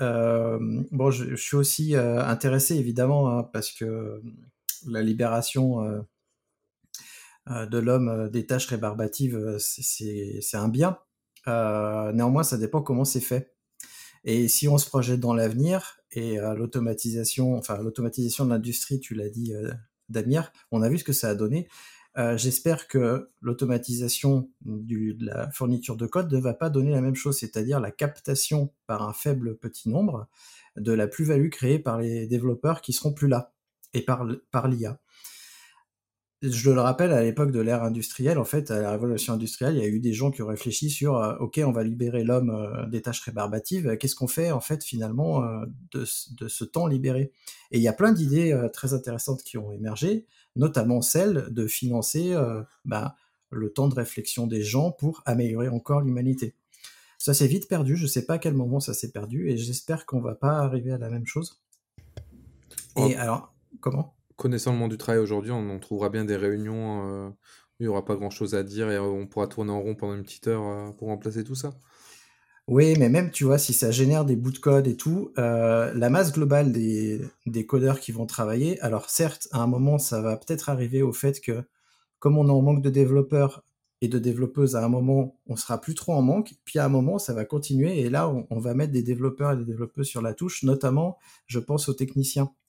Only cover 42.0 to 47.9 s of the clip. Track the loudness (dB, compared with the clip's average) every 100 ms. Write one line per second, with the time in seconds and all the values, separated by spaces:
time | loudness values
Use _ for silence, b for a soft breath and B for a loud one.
42 | -2 0 2 2 2 -2 -6 -6 -6 -6
43 | -6 -8 -8 -6 -4 -4 -4 -2 -2 -2
44 | -2 -2 -2 0 0 -2 -2 -6 -4 -4
45 | -2 0 0 0 -2 -4 -8 -12 -12 -8
46 | -6 -8 -10 -12 -10 -8 -4 -2 0 0
47 | 0 0 -2 B B B B 4 4